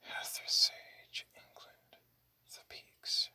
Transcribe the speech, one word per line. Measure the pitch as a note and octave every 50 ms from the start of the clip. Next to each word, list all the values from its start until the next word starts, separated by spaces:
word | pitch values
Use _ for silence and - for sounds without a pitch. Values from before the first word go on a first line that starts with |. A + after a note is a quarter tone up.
| -
Hathersage, | - - C6+ C6+ - - - - - - - - - - - - - - - - - - - - _ _
England. | - - - - - - - - _ _ _ - - _ _ _ _ _ _ _ _ _ _ -
The | - - _
Peaks | - - - - _ _ _ - - - - - -